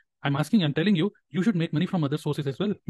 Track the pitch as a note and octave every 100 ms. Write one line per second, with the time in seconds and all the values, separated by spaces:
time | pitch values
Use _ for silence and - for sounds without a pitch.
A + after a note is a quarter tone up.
0 | _ _ C#3 C#3+ D3+ A3+ D3+ D3 F#3 F3+
1 | G3+ - _ E3 A3+ F3 E3 D3+ F3+ F#3
2 | C#3+ D3+ D#3 D3 C3+ - G#3+ -